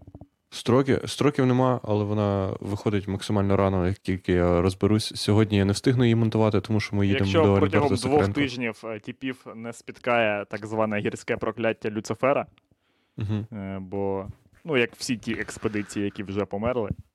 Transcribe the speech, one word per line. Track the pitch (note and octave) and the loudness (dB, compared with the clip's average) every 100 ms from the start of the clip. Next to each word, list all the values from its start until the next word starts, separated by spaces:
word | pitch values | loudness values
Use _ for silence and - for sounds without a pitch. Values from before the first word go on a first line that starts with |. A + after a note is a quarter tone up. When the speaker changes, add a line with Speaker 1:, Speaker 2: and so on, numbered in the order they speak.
| - - - _ _ | -20 -20 -20 _ _
Speaker 1:
Строки? | - - B2 C#3 F#2 - | -10 2 4 4 0 0
Строків | - C3+ D3 B2+ | 0 0 2 2
нема, | B2 B2+ B2 | 4 2 0
але | - G#2 | 0 0
вона | G2+ G#2+ G2+ G2+ F#2+ - | 0 0 0 0 -2 -4
виходить | F#2+ G2+ A#2 G2+ F#2+ | -6 -4 -2 -2 -2
максимально | F#2+ - G#2+ G2 G2 | -6 -2 0 2 4
рано, | G2 F#2+ F2+ | 4 2 0
як | G2 | -2
тільки | - F#2 - | -4 -4 0
я | F2+ F2 F2 | 2 4 4
розберусь. | F#2 F#2 G2+ G#2+ - - | 2 2 2 2 -2 -6
Сьогодні | - G#2+ G#2 G2+ | 2 4 4 4
я | |
не | G2 | 2
встигну | G#2 C#3 B2 | 2 0 2
її | A#2+ | 4
монтувати, | A2+ A2 A2 A2 G#2 | 4 2 2 2 2
тому | - G#2+ | 0 -2
що | - G2+ | -2 0
ми | G2+ | 2
їдемо | G2 | 2
Speaker 2:
Якщо | G2 D#3+ | 2 4
Speaker 1:
до | D3+ G2 | 6 6
Speaker 2:
протягом | - - C#3+ | 4 2 2
Speaker 1:
Альберта | B2+ B2+ | 0 2
Speaker 2:
двох | D3 | 2
Speaker 1:
Сокренко. | G#2 A#2+ | 2 0
Speaker 2:
тижнів, | C#3 B2 A#2+ G#2+ | -2 -2 -6 -6
е, | A2+ G#2+ | -10 -10
тіпів | - A2+ C3 B2+ B2 | -12 -10 -8 -10 -12
не | G#2+ A#2 | -14 -12
спіткає | A2+ - - B2+ A#2+ A2 G2+ | -14 -16 -8 0 2 2 0
так | G2+ G#2+ G#2+ | -4 -8 -6
зване | A2 A2 G#2 | -2 0 0
гірське | G#2+ G#2 - A2+ | -2 -4 -6 -4
прокляття | A#2 A2+ A2+ A2 A2+ | -4 -2 -2 -2 -4
Люцифера, | G#2 - - C3 C#3 - _ _ _ _ _ _ - | -6 -6 -2 0 0 -2 _ _ _ _ _ _ -10
Speaker 1:
Мгм. | G#2 G#2+ G#2+ | -4 -4 -6
Speaker 2:
е, | G#2+ G2 F#2+ | -8 -8 -10
бо, | F#2 G2 G2 G2 G2+ - _ _ | -8 -4 -2 -4 -6 -14 _ _
ну, | E3+ C#3 | -2 0
як | A#2 - | 0 -2
всі | - A2+ | -6 -4
ті | A2+ | -4
експедиції, | A2 G#2+ - A2 G#2 G#2 G#2 | -6 -8 -6 -4 -4 -6 -4
які | G2+ - | -4 -6
вже | F#2+ G2 | -8 -6
померли | G2 G2+ A#2 B2+ G2+ - - | -4 -4 -4 -4 -4 -8 -12